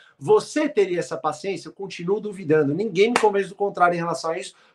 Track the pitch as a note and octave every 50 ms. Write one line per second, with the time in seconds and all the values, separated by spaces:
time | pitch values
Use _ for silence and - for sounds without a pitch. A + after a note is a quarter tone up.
0 | _ _ _ _ C#3 D3+ G#3+ G#3+ G#3 - - D4 D#4 C#4+ D4 - G3 F#3 F3 F3
1 | E3 - E3 D#3 - D#3 D3+ - - G3 F#3+ D#3 - D#3+ - _ G3 F#3+ - -
2 | E3+ E3+ G3+ G#3+ G3+ G#3 G3+ F#3 F#3+ C#3+ D3+ D#3 D3+ C#3 D3 E3+ G#3+ A3+ E3+ E3+
3 | G3+ A3+ B3 A#3 - G#3+ G3 G3+ G3 E3+ F#3 - G3+ G3+ - F#3+ F3+ F3 F3 F3
4 | E3+ E3+ E3 E3 - D#3+ E3 F#3 G3 - - _ _ _ _